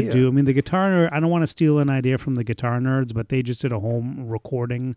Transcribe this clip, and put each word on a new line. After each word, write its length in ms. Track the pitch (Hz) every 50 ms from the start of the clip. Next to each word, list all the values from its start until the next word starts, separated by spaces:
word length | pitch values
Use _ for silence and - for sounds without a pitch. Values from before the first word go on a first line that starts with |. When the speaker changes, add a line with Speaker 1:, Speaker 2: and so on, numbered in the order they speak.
| 117
Speaker 1:
idea. 40 | -
Speaker 2:
do. 160 | 123 127 131
I 40 | 127
mean, 140 | 131 139 139
the 80 | 135 127
guitar 360 | 139 - - 180 185 190 196
nerd, 200 | 185 175 170 165
I 80 | 143 156
don't 100 | 160 165
wanna 160 | 175 170 160
steal 320 | - - - 165 151 147
an 100 | 147 143
idea 300 | 139 135 131 123 127 131
from 160 | 123 - 143 131
the 100 | 123 113
guitar 360 | 113 110 - 127 120 120 123
nerds, 340 | 127 131 131 135 131 117 110
but 160 | 117 110 -
they 140 | 135 131 120
just 180 | 123 120 -
did 100 | - 131
a 80 | 120 104
home 460 | 101 117 117 117 117 127 139 135 127
recording 680 | 113 113 110 - - 139 120 120 120 123 123 127 131 117